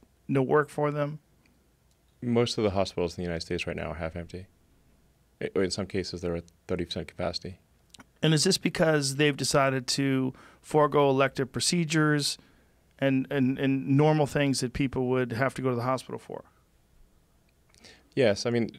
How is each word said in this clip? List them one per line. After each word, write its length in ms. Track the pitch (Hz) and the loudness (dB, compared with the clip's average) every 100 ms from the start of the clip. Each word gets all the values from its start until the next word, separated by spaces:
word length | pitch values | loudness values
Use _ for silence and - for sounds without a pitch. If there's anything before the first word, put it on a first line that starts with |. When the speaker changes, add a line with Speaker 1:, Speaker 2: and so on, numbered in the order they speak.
| _ _ - | _ _ -4
Speaker 1:
no 140 | 135 | 0
work 260 | 131 147 143 | 2 2 2
for 220 | - 147 | -2 -2
them. 280 | 147 147 151 _ _ _ _ _ _ _ _ _ _ | -2 -4 -6 _ _ _ _ _ _ _ _ _ _
Speaker 2:
Most 360 | 120 117 120 - | 0 2 2 0
of 40 | |
the 80 | 107 | 0
hospitals 460 | 95 92 - 87 - | 0 -2 -2 -4 -4
in 60 | |
the 40 | 87 | -6
United 140 | 82 | -6
States 240 | - 87 - | -4 -6 -4
right 100 | 82 | -6
now 140 | 80 | -6
are 60 | 78 | -6
half 200 | 80 85 | -8 -8
empty. 300 | 85 90 87 _ _ _ _ _ _ _ _ - | -12 -14 -16 _ _ _ _ _ _ _ _ -10
I, 80 | - 95 | -4 -2
in 160 | 92 | 0
some 140 | - 92 | -2 -4
cases, 340 | 98 87 87 | -4 -4 -6
they're 140 | 87 85 | -4 -4
at 80 | 85 _ - | -8 _ -6
thirty 180 | 90 87 | -4 -4
percent 220 | - 82 | -6 -8
capacity. 520 | - 87 - 90 92 _ _ _ - - _ | -6 -6 -6 -10 -16 _ _ _ -20 -20 _
Speaker 1:
And 120 | 160 | 2
is 100 | 156 | 2
this 140 | 185 175 | 2 2
because 580 | - - 160 151 135 135 | 0 2 2 2 0 0
they've 220 | 151 135 | 0 0
decided 500 | 131 147 135 131 123 | 0 2 2 0 -2
to 460 | - 139 135 131 - - - | -2 0 0 0 -6 -16 -20
forego 480 | - 151 147 147 139 | 0 2 4 4 4
elective 420 | 135 135 - 131 | 4 2 0 -4
procedures 840 | 120 - 175 160 160 151 147 139 - - _ _ _ _ - | -4 -2 0 0 2 2 2 -2 -6 -12 _ _ _ _ -4
and, 260 | 135 135 131 | 0 0 0
and, 260 | 143 127 135 | 0 0 2
and 300 | 135 135 135 | 0 0 2
normal 380 | 139 151 156 139 | 4 6 4 2
things 320 | 151 139 127 | 0 0 0
that 140 | 127 | -2
people 340 | - 135 131 127 | -2 -2 -2 0
would 240 | 127 123 | 0 0
have 220 | 113 135 | -2 -2
to 80 | - | -2
go 80 | 127 | -4
to 60 | 120 | -2
the 80 | |
hospital 360 | 123 127 - 120 | -2 -4 -6 -14
for? 240 | - - - _ _ _ _ _ - _ _ _ _ _ _ _ - - _ 135 | -12 -16 -16 _ _ _ _ _ -20 _ _ _ _ _ _ _ -20 -20 _ 2
Speaker 2:
Yes, 300 | 117 98 120 | 2 2 0
I 40 | |
mean, 200 | 117 110 | 0 -2